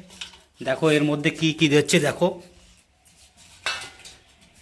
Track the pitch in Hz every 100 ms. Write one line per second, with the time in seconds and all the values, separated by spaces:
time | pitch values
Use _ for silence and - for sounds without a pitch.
0 | - - - - _ - 123 131 160 151
1 | 147 147 151 147 160 151 160 147 143 175
2 | 147 120 175 180 - - - _ _ _
3 | _ _ - _ - - - - - -
4 | - - _ _ _ _